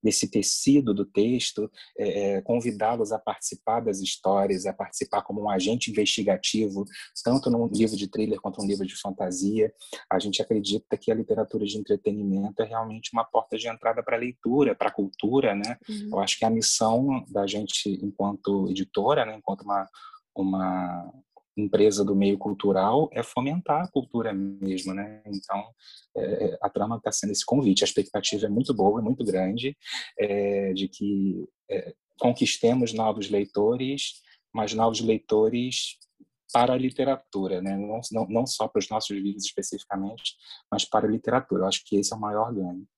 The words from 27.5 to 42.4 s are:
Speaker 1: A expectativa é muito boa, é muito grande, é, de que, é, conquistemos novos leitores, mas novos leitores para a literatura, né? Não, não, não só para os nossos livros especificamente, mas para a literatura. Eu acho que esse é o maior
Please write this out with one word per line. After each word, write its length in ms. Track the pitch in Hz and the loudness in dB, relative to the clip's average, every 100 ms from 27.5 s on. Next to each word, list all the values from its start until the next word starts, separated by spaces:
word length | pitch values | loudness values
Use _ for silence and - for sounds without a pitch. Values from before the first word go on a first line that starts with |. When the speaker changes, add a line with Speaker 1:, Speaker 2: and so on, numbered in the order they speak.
| 131 127 92 | 2 4 4
Speaker 1:
A 20 | 98 | 4
expectativa 600 | - 98 107 - 104 107 | 2 -2 -2 -2 -2 0
é 40 | |
muito 260 | 104 131 113 | 0 0 4
boa, 240 | 98 107 | 4 4
é 40 | |
muito 200 | 110 131 | 0 -2
grande, 520 | 113 92 92 113 127 143 - - - - | 0 0 0 -2 -4 -8 -12 -12 -12 -2
é, 520 | 104 101 101 98 98 | 0 2 2 0 0
de 140 | 92 95 | -2 -4
que, 600 | - 101 98 98 92 - _ _ | -4 -2 0 0 -2 -6 _ _
é, 280 | 98 - - _ _ | -6 -6 -14 _ _
conquistemos 760 | 123 120 120 - 117 127 117 | 0 2 0 2 2 4 2
novos 380 | 110 110 107 98 | 2 0 0 0
leitores, 880 | 101 101 - 104 123 131 139 - - _ _ _ | 0 0 2 2 2 -2 -4 -6 -10 _ _ _
mas 200 | 113 107 | -6 -4
novos 280 | 107 117 110 | 2 2 2
leitores 960 | 113 110 _ 107 110 120 127 127 - - _ _ - _ _ | 0 0 _ 4 4 2 -4 -4 -6 -10 _ _ -20 _ _
para 200 | 120 123 | 2 4
a 40 | 127 | 4
literatura, 800 | 131 131 135 131 _ 101 95 90 | 0 0 0 0 _ -4 -2 -2
né? 160 | 95 98 | -2 -4
Não, 260 | 104 110 120 | -4 -6 -4
não, 160 | 110 95 | -4 0
não 180 | 110 127 | 0 0
só 220 | - 110 | -2 -2
para 100 | - | -2
os 80 | 95 | -2
nossos 300 | 107 - 101 | -4 -4 -4
livros 280 | 98 101 98 | -4 -4 -6
especificamente, 880 | - - - - 98 98 117 - - - - _ | -6 -6 -8 -6 -6 -6 -6 -10 -10 -20 -20 _
mas 140 | 98 - | -4 0
para 220 | 107 107 | 2 2
a 40 | |
literatura. 520 | 110 - 127 131 92 | 0 0 0 0 0
Eu 40 | 95 | 0
acho 160 | - | -2
que 120 | - 101 | 0 0
esse 160 | 101 | 0
é 20 | 110 | -4
o 40 | |
maior 340 | 107 104 | -4 -2